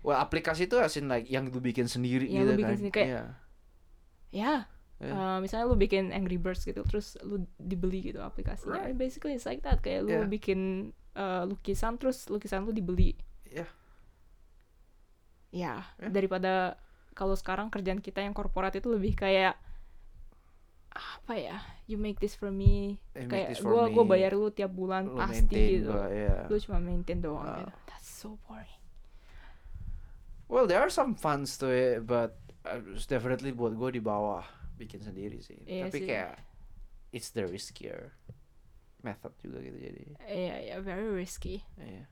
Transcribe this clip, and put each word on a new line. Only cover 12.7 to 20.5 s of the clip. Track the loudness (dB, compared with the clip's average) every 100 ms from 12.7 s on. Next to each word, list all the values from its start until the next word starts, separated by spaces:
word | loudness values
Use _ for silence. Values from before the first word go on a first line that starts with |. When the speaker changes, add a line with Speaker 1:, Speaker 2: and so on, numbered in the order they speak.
Speaker 2:
dibeli. | -2 -2 6 6 6 -6 -14 -14
Speaker 1:
Iya. | -10 -10 -14 -20 -20 -20 -20 -20 -20 -20 -20 _ _ -20 -20 -20 _ _ _ _
Speaker 2:
Ya, | -6 -6 -6 -10 -12
Speaker 1:
Iya. | -2
Speaker 2:
daripada | 0 2 0 2 2 0 -4 -16 -20 -20
kalau | -4 0
sekarang | 0 0 -4 -4
kerjaan | -4 -2 -2
kita | -4 -6
yang | -4
korporat | -2 -2 0 0
itu | 0 0
lebih | 0 2
kayak, | 2 4 6 4 2 -10 -14 -14 -18 -20 -18 -18 -20 -20